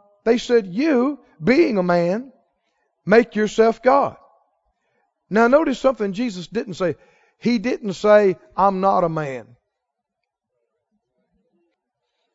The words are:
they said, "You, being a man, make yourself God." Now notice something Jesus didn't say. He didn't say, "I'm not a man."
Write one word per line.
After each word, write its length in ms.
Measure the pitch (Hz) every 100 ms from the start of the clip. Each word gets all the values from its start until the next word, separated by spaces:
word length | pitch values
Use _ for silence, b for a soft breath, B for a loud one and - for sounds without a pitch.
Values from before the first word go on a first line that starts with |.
| _ _
they 140 | 220 240
said, 280 | - 240 190
"You, 520 | 180 320 254 262 285 b b
being 340 | 156 269 320 208
a 60 |
man, 500 | 180 175 170 202 262 _ _ _ _ _ _ _
make 300 | - 220 240
yourself 480 | 208 214 - 226 220
God." 340 | 254 277 196 - _ _ _ _ _ _ _ _ _ _ -
Now 180 | 196 233
notice 320 | 277 311 247
something 340 | 262 262 202
Jesus 360 | 185 247 180 165
didn't 260 | 208 262
say. 220 | 170 180 - _ _ _ _
He 200 | 202 240
didn't 360 | 220 311 214
say, 420 | 175 208 208 202 175 _ -
"I'm 240 | 196 185
not 240 | 196 196
a 40 | 170
man." 480 | 160 147 127 110 120 _ _ _ _ _ _ _ _ _ _ _ _ _ 208 _ _ 180 175 240 185 170 _ _ _ _ _ _